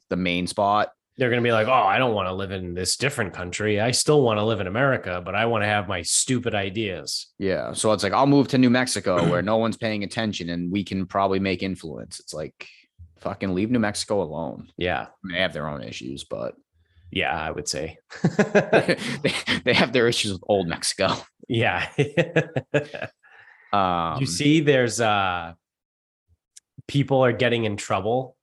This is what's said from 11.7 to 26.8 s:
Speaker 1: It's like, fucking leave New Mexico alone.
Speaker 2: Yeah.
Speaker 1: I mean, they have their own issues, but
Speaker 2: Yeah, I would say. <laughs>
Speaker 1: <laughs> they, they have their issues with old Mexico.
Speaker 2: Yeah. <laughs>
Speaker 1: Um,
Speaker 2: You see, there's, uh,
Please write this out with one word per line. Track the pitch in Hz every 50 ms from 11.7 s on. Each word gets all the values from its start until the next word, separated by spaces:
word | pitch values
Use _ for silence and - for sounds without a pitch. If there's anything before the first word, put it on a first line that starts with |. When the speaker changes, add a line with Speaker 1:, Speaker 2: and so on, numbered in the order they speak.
| 92 - - 80 69 58 55 - - -
Speaker 1:
It's | - - -
like, | 76 78 - - - - - - _ _ _ _ - 87 - _ _
fucking | - 87 101 - - 95 92
leave | 90 104 110
New | 127 123
Mexico | 107 104 104 - - - 110 101
alone. | 90 76 76 78 82 69 50 - - - _ -
Speaker 2:
Yeah. | 85 90 82 64
Speaker 1:
I | - - - _ -
mean, | 95 85
they | 90
have | 92 87 76
their | 80 73 76
own | 76 69
issues, | - - 62 - 57 64 69 71 -
but | - - 53 60 - - _ _ _ _ _ _ _ _ _ - - -
Speaker 2:
Yeah, | 92 85 64 76 82
I | 80 78
would | 78 - 73 -
say. | - 69 76 80 - - _ -
<laughs> | - - -
Speaker 1:
<laughs> |
they, | 170 - - 214 214 - 208 - - - - - - 170 - - - - - - 135 - - - - 123 - -
they | 117 117
have | 110 180 143
their | - 127 113 120
issues | - - - 107
with | 98 87 - -
old | 107 98 92 82
Mexico. | 80 - - - - - 95 90 80 - - - _ _ - -
Speaker 2:
Yeah. | 123 113 120 107 92 87 - - - -
<laughs> | 143 143 - - 160 170 - - 143 - - - - _ - 147 - - - - - - _ _ _ _ - - - - - _ _ _ -
Speaker 1:
Um, | 101 95 92 90 87 82 82 78 -
Speaker 2:
You | 135
see, | - 85 90 147 143 151 165
there's, | 151 143 143 131 123 117 104 110
uh, | 120 110 104 101 98 92 90 87 85 82 85 - _ _ _ _ _ _ _ _ _ _ _ _ _ _ _ _ _ _ _ - _ _ _ -